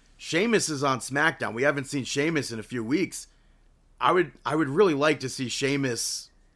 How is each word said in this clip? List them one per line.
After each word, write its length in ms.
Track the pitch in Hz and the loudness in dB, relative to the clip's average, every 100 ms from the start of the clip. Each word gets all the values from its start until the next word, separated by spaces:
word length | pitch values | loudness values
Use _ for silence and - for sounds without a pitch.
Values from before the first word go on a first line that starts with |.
| _ - | _ -16
Sheamus 500 | - 160 233 202 - | -2 0 2 2 2
is 160 | 143 | 0
on 160 | 139 123 | 0 0
SmackDown. 540 | - 143 156 135 110 | -2 0 2 0 -4
We 100 | 113 | 0
haven't 220 | 143 143 | 0 0
seen 180 | 127 139 | -4 -6
Sheamus 480 | 120 139 156 151 113 | -4 -2 0 0 -4
in 80 | 113 | -8
a 40 | |
few 200 | - 127 | -6 -6
weeks. 440 | 110 170 156 - - _ _ _ _ _ _ - | 0 0 0 -6 -14 _ _ _ _ _ _ 0
I 100 | 127 | 2
would, 200 | 180 147 - | 4 2 -4
I 100 | 123 | -2
would 120 | 156 139 | 0 2
really 280 | 156 196 | 4 4
like 260 | 139 151 127 | 4 2 2
to 80 | 123 | -4
see 180 | - 117 | -6 -6
Sheamus 840 | - 135 143 135 113 - - - _ _ | -2 0 0 0 -2 -4 -6 -10 _ _